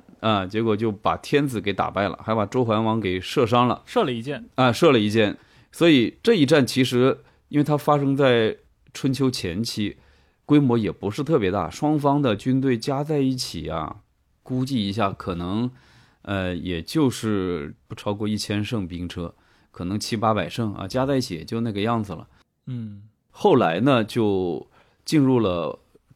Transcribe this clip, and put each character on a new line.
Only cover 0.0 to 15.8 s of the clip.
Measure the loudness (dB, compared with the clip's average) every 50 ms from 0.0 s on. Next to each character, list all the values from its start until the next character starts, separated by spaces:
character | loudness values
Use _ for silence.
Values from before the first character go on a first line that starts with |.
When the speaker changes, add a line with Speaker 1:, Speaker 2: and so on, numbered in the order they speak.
| -10 _ -12 -4
Speaker 1:
啊， | -2 0 0 0 -2
结 | -2 -2 -2
果 | 0 0 0 0
就 | 0 -2
把 | -2 -2 -2 -2 -2 -2
天 | -2 0 0 2 2 0
子 | -2 -4
给 | -4 -4 -2
打 | -2 -2 -2
败 | -2 -2 -2 -2
了， | -4 -6 -4
还 | -2 0
把 | 0 0
周 | 0 0 0 0
桓 | 2 0 0 0
王 | 0 0 0
给 | -2 -2 -2 -4
射 | -4 -4 0 0 2
伤 | 2 4 4 4 2
了。 | 0 -2 -6
Speaker 2:
射 | -6 -2 0 0
了 | 0 -2
一 | -6
箭。 | -6 -8 -10 -10 -12 -8 _
Speaker 1:
啊， | 2 2 2
射 | 4 4 4 6
了 | 6 6
一 | 4 4
箭。 | 2 2 2 2 0 -6 _ _ _ _ _ _
所 | -2 2 4 6
以 | 6 6 4 2 -2 _ 2
这 | 2 4
一 | 4 6
战 | 6 6 4 4
其 | 4 2 0 0
实 | 2 2 2 2 2 2 0 -6 _ _ _ _ -4
因 | 0 0
为 | 2
它 | 2 0 0
发 | 2 2 2 2
生 | 4 0 2
在 | 4 4 4 4 4 2 2 0 -4 _ _ _ _ _ _ -10
春 | -4 -2 0 0
秋 | 2 0 0
前 | 0 -2 -4 -4 -4 -4 -4
期， | -6 -4 -4 -4 -6 -6 _ _ _ _ _ _ _ _ _ _
规 | 4 4 6
模 | 6 6 4
也 | 2 2 0
不 | -4 -4 -4 -4
是 | -4 -4 -2
特 | 0 2 2
别 | 2 2
大， | 0 0 -2 -4
双 | -6 -4 -2 0 0 0
方 | 0 0 0 2
的 | 2 0 0
军 | 0 0 0 0 2
队 | 2 0 0
加 | 0 -2 -4 -4 -4 -4
在 | -2 -2 0
一 | 0 0 -2
起 | -2 -6 -8 -8 -8 -8 -6
啊， | -6 -6 -6 -8 -10 -14 _ _ _ _ _ _ _ _
估 | -12 -6 -4 -4 -2
计 | -2 -2 -2 -2 -2
一 |
下 | 0 0 -2 -2
可 | -2 -4 -6 -6 -6
能， | -4 -4 -4 -2 -2 -2 -4 -6 -10